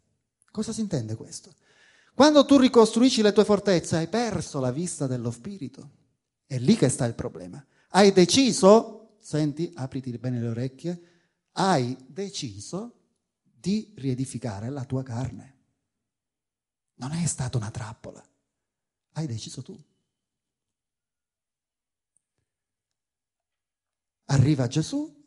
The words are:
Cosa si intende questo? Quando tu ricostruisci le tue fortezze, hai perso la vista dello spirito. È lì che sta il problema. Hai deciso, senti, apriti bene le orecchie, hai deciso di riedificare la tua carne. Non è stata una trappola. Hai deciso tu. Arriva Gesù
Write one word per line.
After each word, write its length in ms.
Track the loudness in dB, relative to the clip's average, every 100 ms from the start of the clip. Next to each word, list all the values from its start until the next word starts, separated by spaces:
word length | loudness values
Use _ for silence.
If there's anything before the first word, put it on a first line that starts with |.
| _ _ _ _ _
Cosa 220 | -10 -8
si 80 | -6
intende 340 | -6 -4 -6
questo? 400 | -10 -12 -18 -20 -20 _ _ _ _ _
Quando 320 | 4 6 6
tu 140 | 6 6
ricostruisci 640 | 6 6 6 6 2 4
le 100 | 4
tue 120 | 4
fortezze, 520 | 4 2 2 0 0 -2
hai 120 | -2
perso 500 | -4 -4 -4 -6 -4
la 140 | -4
vista 340 | -4 -6 -6 -6
dello 240 | -4 -6
spirito. 680 | -8 -12 -14 -14 -16 -20 -20 _ _ _ _
È 140 | -10 -2
lì 180 | 2 2
che 120 | 2
sta 180 | 0 -4
il 80 |
problema. 500 | -4 -10 -12 -16 -18 -20 _ _
Hai 220 | 4 6
deciso, 1040 | 6 4 4 2 4 8 8 6 -6 -20 _
senti, 500 | -8 -4 -4 -4 -8
apriti 440 | -8 -10 -8 -10 -8
bene 220 | -6 -6
le 80 | -4
orecchie, 640 | -6 -8 -8 -10 -10 -12 _ _ _ _
hai 440 | -2 0 2 0 -6 -14
deciso 920 | -14 -12 -10 -12 -12 -12 -12 -12 -18 _ _ _ _
di 500 | _ _ -6 -6 -6 -10
riedificare 720 | -6 -4 -6 -8 -10 -10 -10
la 140 | -10
tua 180 | -8 -8
carne. 480 | -8 -8 -8 -10 -18 _ _ _ _ _ _ _ _ _ _ _ _ _ _ -14
Non 160 | -8
è 140 | -4 -4
stata 300 | -4 -6 -6
una 140 | -6
trappola. 540 | -8 -12 -14 -18 -20 -20 _ _ _ _ _ _ _ _
Hai 140 | -10 -8
deciso 360 | -8 -10 -14
tu. 160 | -16 -20 _ _ _ _ _ _ _ _ _ _ _ _ _ _ _ _ _ _ _ _ _ _ _ _ _ _ _ _ _ _ _ _ _ _ _ _ _ _ _ _ _ _ _ _ -2
Arriva 400 | 2 4 2 0
Gesù 480 | -2 -4 -4 -8 -12